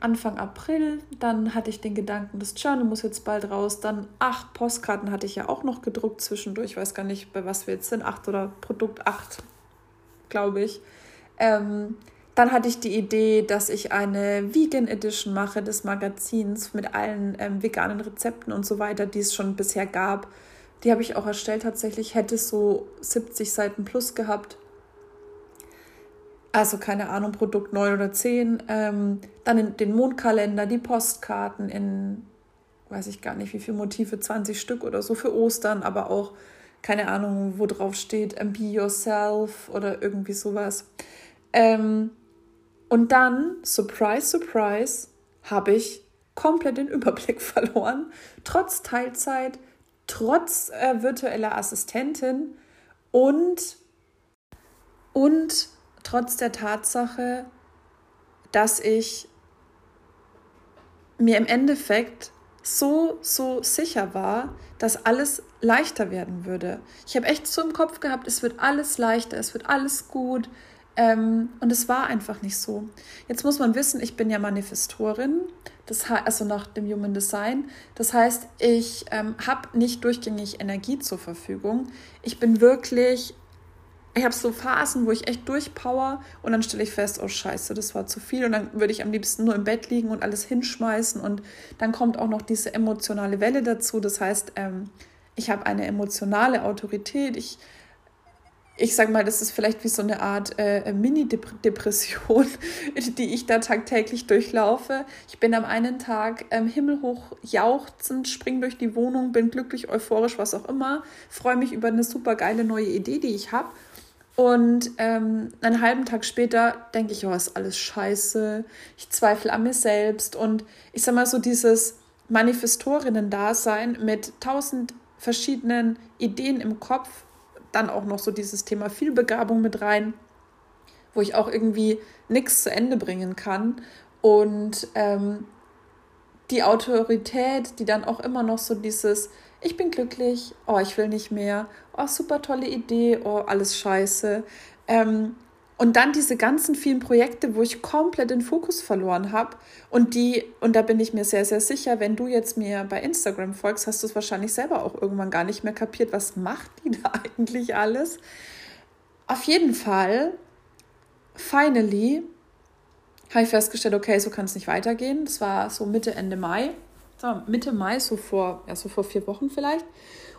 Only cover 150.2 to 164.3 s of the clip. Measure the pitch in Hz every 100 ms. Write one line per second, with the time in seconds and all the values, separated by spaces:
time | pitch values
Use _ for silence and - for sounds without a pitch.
150.2 | 240 233 - - 233 220 220 220 226 214
151.2 | 202 202 202 214 - 277 262 226 208 220
152.2 | 247 240 233 - 202 202 196 196 - 330
153.2 | 208 196 190 196 208 214 - 220 220 214
154.2 | 208 196 220 240 302 320 - - 196 196
155.2 | 190 170 180 208 214 214 220 - 226 202
156.2 | 202 185 185 277 - - 311 - - 226
157.2 | - - 233 247 240 208 214 247 330 -
158.2 | - - - - - - _ _ _ _
159.2 | - 247 302 339 311 - 208 190 185 233
160.2 | 320 359 - _ _ _ _ _ _ _
161.2 | _ - - 285 302 247 214 202 233 311
162.2 | 330 - _ _ _ _ _ _ _ _
163.2 | - 233 226 220 214 233 220 202 214 202
164.2 | 202